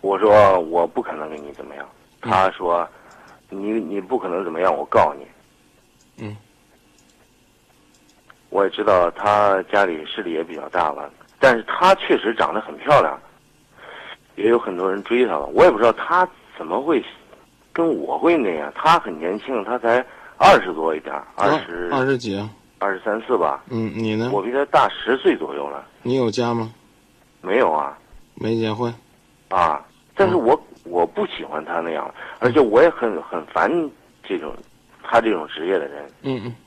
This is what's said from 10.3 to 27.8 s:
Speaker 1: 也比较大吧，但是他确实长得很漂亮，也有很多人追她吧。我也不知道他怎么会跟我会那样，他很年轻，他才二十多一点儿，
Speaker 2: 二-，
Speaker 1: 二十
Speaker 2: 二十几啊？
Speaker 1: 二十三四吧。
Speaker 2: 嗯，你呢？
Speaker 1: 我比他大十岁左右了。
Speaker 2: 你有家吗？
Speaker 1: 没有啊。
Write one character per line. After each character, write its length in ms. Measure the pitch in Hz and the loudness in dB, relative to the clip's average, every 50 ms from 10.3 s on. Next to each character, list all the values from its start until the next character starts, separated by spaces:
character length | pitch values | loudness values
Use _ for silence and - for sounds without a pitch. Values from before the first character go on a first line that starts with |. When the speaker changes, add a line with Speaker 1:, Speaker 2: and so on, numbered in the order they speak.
| 82 | -4
Speaker 1:
也 100 | 78 82 | -6 -6
比 120 | 82 85 | -6 -10
较 120 | 76 71 76 | -14 -14 -6
大 220 | - 90 82 78 | -2 -2 -2 -2
吧， 180 | 71 71 73 71 - _ - _ _ _ | -2 -6 -12 -16 -18 _ -20 _ _ _
但 160 | - 135 123 | 4 4 4
是 80 | 113 104 | 4 -2
他 280 | - - - 180 185 196 | -6 -2 2 4 4 4
确 220 | 190 - - 175 | 4 2 0 0
实 160 | 113 95 104 117 | 0 0 -4 0
长 200 | 110 90 - - | 0 -2 -2 -2
得 60 | 107 | -6
很 160 | - - 73 - | -6 -8 -14 -10
漂 200 | - 139 147 135 | 0 4 4 4
亮， 160 | 92 76 69 65 - - _ _ _ _ _ _ _ _ _ - - - - - - - - _ _ _ _ | 4 2 -2 -6 -14 -20 _ _ _ _ _ _ _ _ _ -20 -20 -20 -20 -20 -20 -20 -20 _ _ _ _
也 140 | - 101 110 | 0 2 4
有 80 | 117 | 4
很 180 | 117 - 110 92 | 4 2 -2 -6
多 160 | 87 92 95 | -2 -2 -2
人 100 | 95 101 101 | -2 -4 -4
追 200 | - 117 123 127 | -2 2 2 2
她 120 | 110 85 | 2 0
吧。 80 | 76 71 71 71 | -4 -4 -2 4
我 100 | 104 165 | 6 6
也 80 | 180 | 6
不 60 | 127 | 6
知 60 | 104 117 | 6 2
道 80 | 117 110 | 2 2
他 340 | - - - 165 180 185 - - _ _ - - | 2 -2 0 2 2 2 0 -2 _ _ -20 -16
怎 80 | - 85 | -14 -8
么 160 | 78 87 110 | -4 -4 -4
会 200 | 139 160 165 120 - - - - - _ - - _ _ _ _ _ _ | 0 0 0 0 0 -4 -18 -20 -20 _ -20 -20 _ _ _ _ _ _
跟 160 | _ - 170 | _ -2 0
我 300 | 165 135 87 73 - 139 | 0 0 -2 -2 -4 -4
会 180 | - - 165 175 | 0 2 2 2
那 200 | 160 123 95 82 | 4 2 -2 -2
样， 180 | 78 73 73 69 | -4 -6 -8 -8
他 220 | - - 156 170 170 | 0 4 4 4 4
很 160 | - 107 85 | 2 -4 -10
年 220 | 78 80 85 98 104 | -6 -6 -6 -6 -6
轻， 240 | - - 135 113 95 | -6 -6 -6 -6 -4
他 140 | 101 120 | -4 -6
才 260 | 123 - 117 117 123 123 - - - - - - | -2 0 2 2 2 0 -4 -16 -20 -20 -20 -4
二 240 | - - 185 190 127 | 4 6 6 6 6
十 120 | 104 95 85 | 4 -2 -6
多 220 | 78 80 82 80 | -4 -2 -2 -2
一 40 | 78 | -4
点 140 | - 69 69 | -6 -10 -12
儿， 120 | 71 - - - | -12 -12 -12 -4
Speaker 2:
二-， 120 | - 101 101 | 0 0 0
Speaker 1:
二 80 | 151 151 | 0 0
十 300 | - - 87 87 87 87 - | -4 -8 -10 -10 -8 -4 -4
Speaker 2:
二 120 | 135 127 | -2 0
十 120 | 135 135 | -2 -2
几 180 | 123 120 110 95 | -2 -4 -6 -6
啊？ 140 | 98 101 110 110 _ _ _ _ _ | -6 -8 -10 -12 _ _ _ _ _
Speaker 1:
二 120 | 98 101 | -4 -4
十 80 | 98 95 - | -4 -4 -4
三 160 | 113 104 113 | -4 -4 -4
四 160 | 110 - 127 | -2 -2 -2
吧。 260 | 101 82 76 69 69 - - | 0 0 0 -2 -4 -8 -8
Speaker 2:
嗯， 240 | 127 113 110 107 - | -6 -6 -6 -6 -6
你 200 | 107 113 110 107 | -4 -4 -2 -2
呢？ 160 | 107 113 123 120 | -2 -2 -2 -2
Speaker 1:
我 80 | 101 | -4
比 100 | 95 113 | -4 -2
他 140 | 123 139 143 | -2 -4 -2
大 240 | - - 151 131 101 | 2 2 2 2 2
十 260 | - - - 107 123 | 0 -6 -2 -2 -2
岁 220 | 131 - 196 139 | 2 2 0 0
左 160 | - - 71 69 | 0 -4 -8 -8
右 160 | 71 71 71 | -8 -8 -8
了。 180 | 71 71 - - _ _ | -10 -12 -16 -20 _ _
Speaker 2:
你 140 | - 120 123 | -6 -4 -2
有 140 | 135 123 113 | 0 0 -2
家 240 | 104 120 120 120 117 | -2 -2 -2 -2 -2
吗？ 180 | 117 110 110 - _ _ _ _ _ _ _ _ _ _ _ _ _ | -4 -6 -8 -10 _ _ _ _ _ _ _ _ _ _ _ _ _
Speaker 1:
没 160 | - 90 98 | -6 0 2
有 140 | 123 123 87 | 2 4 2
啊。 240 | 78 76 | 2 0